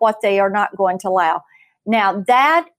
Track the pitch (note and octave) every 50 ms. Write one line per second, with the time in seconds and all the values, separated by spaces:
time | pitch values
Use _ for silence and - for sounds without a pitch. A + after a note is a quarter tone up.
0 | A3+ A3 A3 A3 - G3+ G3 G3 G3 G3 G3 G#3 G#3 - G3 G3 G3 F3+ F#3 F#3
1 | - F#3+ F#3 F#3 E3+ D#3+ E3+ F3 - _ _ - _ _ _ _ - G#3 A3+ A3
2 | G3+ G3 F#3 G3+ F#3 - B3 B3+ C#4 D4+ D#4+ E4+ E4 - _